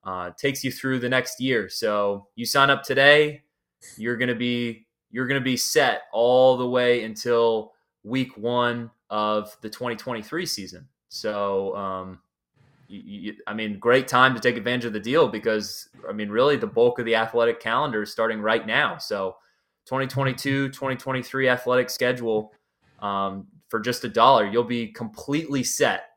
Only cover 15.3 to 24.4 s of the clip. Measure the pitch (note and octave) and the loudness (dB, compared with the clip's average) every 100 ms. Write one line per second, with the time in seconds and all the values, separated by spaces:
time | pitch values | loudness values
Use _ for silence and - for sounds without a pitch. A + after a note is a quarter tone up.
15.3 | G#2+ A2+ A2 G#2 - - - - G#2 G#2 | 2 -2 -2 -4 -12 -18 -16 -12 -8 -4
16.3 | A2 C#3 C3+ A2 A2+ A#2+ A#2+ A2+ A2+ A2+ | 2 2 2 0 4 4 2 0 0 2
17.3 | A#2 A#2 A2+ A2+ A#2+ D3 A2 G#2 - A2+ | 2 2 0 -2 0 0 -2 -4 -2 -2
18.3 | G#2+ G#2+ A#2 G2+ B2 C3+ E2 - G2+ F#2+ | 0 0 0 2 0 0 -4 -6 -4 -4
19.3 | - _ _ _ _ - C3 C3 C3 C3+ | -8 _ _ _ _ -6 -4 -2 -2 -2
20.3 | C3 C#3 C3+ C3+ C3+ C3+ B2+ C3+ C3 B2 | -2 -2 -2 -2 -4 -6 -6 -4 -6 -4
21.3 | C3+ C3 B2 B2 B2+ B2+ - B2 B2 A#2 | 0 2 2 2 0 0 -2 -2 -2 -2
22.3 | G#2+ G#2+ _ _ _ _ _ G2+ G2 G2 | -2 -4 _ _ _ _ _ -6 -2 -4
23.3 | G2 - _ _ A2+ A2+ A#2+ A2+ A2+ A#2+ | -6 -14 _ _ -4 -2 -4 -4 4 6
24.3 | B2+ | 6